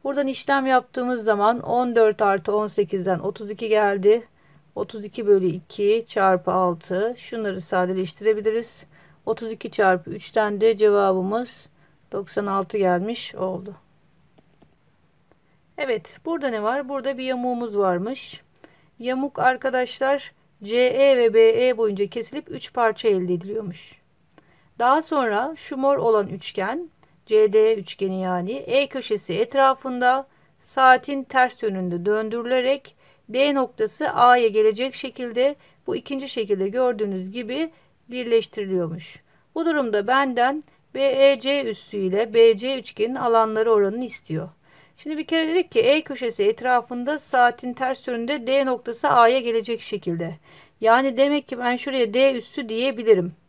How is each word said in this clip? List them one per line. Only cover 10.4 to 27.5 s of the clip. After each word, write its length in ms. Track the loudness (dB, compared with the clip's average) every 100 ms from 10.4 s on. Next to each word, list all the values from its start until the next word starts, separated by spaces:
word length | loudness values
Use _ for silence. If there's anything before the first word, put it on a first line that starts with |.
| -2 2
de 160 | 2 4
cevabımız 920 | 4 4 2 0 -2 -4 -6 -14 -20 _ _ _ _
doksan 340 | -10 -6 -6 -2
altı 320 | -4 -2 0
gelmiş 580 | 2 2 -2 -8 -10 -6
oldu. 400 | -6 -6 -12 -20 _ _ _ _ _ _ _ _ _ _ _ _ _ _ _ _ _ _ _ -8
Evet, 420 | -4 -4 -6 -14 -8
burada 220 | -4 -4
ne 160 | -4
var? 260 | -2 -4 -4
Burada 280 | -6 -6 -6
bir 60 |
yamuğumuz 540 | -6 -4 -4 -4 -4 0
varmış. 640 | 0 0 -4 -8 -12 -18 _ _ -20 _ _ _
Yamuk 400 | -6 -4 -4 0
arkadaşlar 920 | 0 2 -2 -2 -4 -2 0 0 -4 _ _ _
C 120 | -4 2
E 400 | 2 4 4 6
ve 160 | 6
B 340 | 8 6 6 2
E 100 | 2
boyunca 300 | -2 0 -4
kesilip 440 | -4 -8 -10 -12
üç 220 | -12 -8
parça 340 | 0 0 2 0
elde 260 | 0 0
ediliyormuş. 680 | -4 -4 -8 -10 -14 -18 -20 _ _ _ -20 _ _ _ -2
Daha 220 | 2 2
sonra 520 | 2 -2 0 -2 -4 -8
şu 220 | -10 -2
mor 200 | 0 2
olan 300 | 2 2 0
üçgen, 600 | -6 -8 -6 -6 -6 -10 _ _ _ 0
C 280 | 4 6